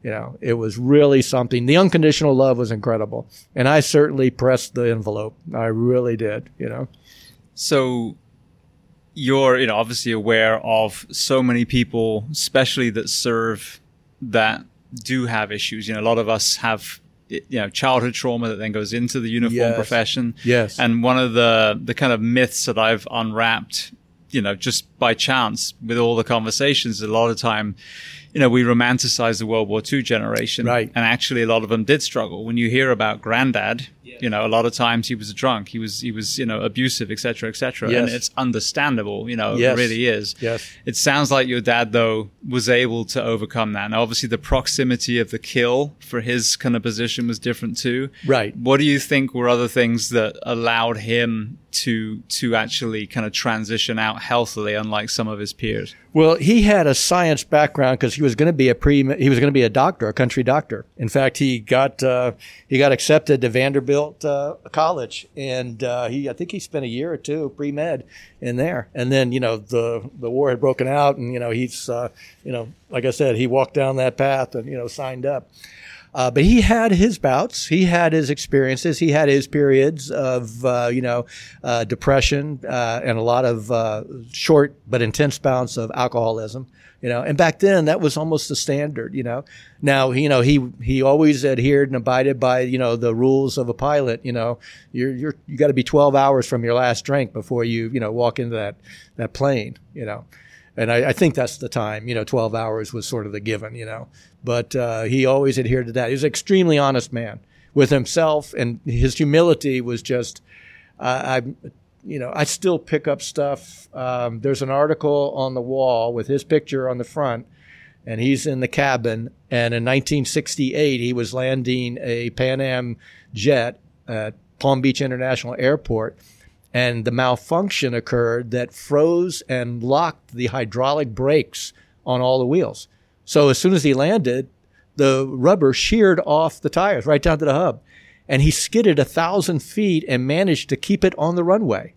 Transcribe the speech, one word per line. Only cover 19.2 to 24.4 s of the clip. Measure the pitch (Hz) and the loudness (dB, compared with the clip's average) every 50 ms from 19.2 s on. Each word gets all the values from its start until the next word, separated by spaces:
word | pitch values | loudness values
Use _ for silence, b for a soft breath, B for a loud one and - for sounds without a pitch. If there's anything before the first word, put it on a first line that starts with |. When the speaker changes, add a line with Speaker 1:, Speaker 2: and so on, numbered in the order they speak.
Speaker 2:
the | 113 113 | -4 -2
uniform | 113 120 117 117 117 | -2 0 0 0 0
Speaker 1:
Yes. | 123 120 117 117 | 0 0 0 0
Speaker 2:
profession. | 113 107 - 123 117 110 - - 131 123 120 113 - - | -2 -2 0 0 0 0 -2 -2 -4 -4 -6 -6 -4 0
Speaker 1:
Yes. | 117 123 120 110 101 - - | 2 2 2 2 0 -2 0
Speaker 2:
And | 123 117 117 117 | 0 2 2 2
one | 117 127 127 127 | 2 2 2 2
of | 127 123 | 0 2
the, | 113 120 117 117 113 113 110 107 107 - | 2 4 4 6 6 4 4 2 2 -2
the | - 117 120 | -4 -6 -4
kind | - 147 127 | 0 2 0
of | 120 107 | 2 2
myths | 110 117 120 127 127 123 - - - | 0 0 2 2 2 2 0 -4 -4
that | - 110 110 | -2 0 2
I've | 110 110 113 101 - - | 2 2 2 0 -4 -6
unwrapped, | 113 117 113 110 107 110 113 113 113 117 - _ - - - - - _ _ _ _ _ _ _ | -6 -4 -4 -2 -2 0 0 0 0 -2 -4 _ -10 -10 -10 -10 -16 _ _ _ _ _ _ _
you | - 131 | -6 -4